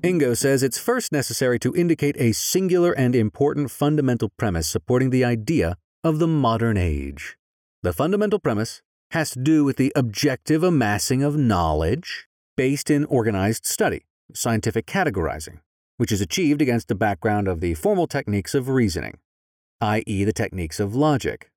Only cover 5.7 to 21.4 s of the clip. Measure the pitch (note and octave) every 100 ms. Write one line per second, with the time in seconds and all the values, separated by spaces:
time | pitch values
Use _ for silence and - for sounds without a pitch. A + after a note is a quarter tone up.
5.7 | F2+ _ _ E3 D#3 E3 D#3 B2 A2+ A#2
6.7 | G2+ F2 D2 C#2 C#2+ - - _ _ _
7.7 | _ F2+ F2 D#3+ G3+ G#3 G3+ D3 G#2 A2+
8.7 | - _ _ _ E3 D#3 B2 C3+ D#3 C#3+
9.7 | C3 C3+ D3 A#2+ G#2 D3 B2+ - D#3 F3+
10.7 | D#3+ G#2+ G#2 - C3 C#3+ D3 B2+ F#2+ E2
11.7 | D#2 D#2+ C#3 - - - _ _ - C3
12.7 | C#3 - D3 D3+ C3 A2+ G2 G2 A2+ -
13.7 | - G3 D2+ _ _ _ - B2+ A2+ A2+
14.7 | A2+ - A#2 D3+ F#2 D#2 D2 - - _
15.7 | _ _ - A#2 G#2 G2 - D#3+ D3 C3+
16.7 | A#2+ - G2 G#2+ G2 A2 G#2 G2 E2+ F2
17.7 | E2 G3+ G3 D#3+ C#3+ - G2+ - C#3+ B2+
18.7 | C3 A2 E2 A1 - _ _ _ _ _
19.7 | _ A2 A2 - G2 G2+ - A2 - E2
20.7 | - G2+ A#2 D3+ C3+ - G#1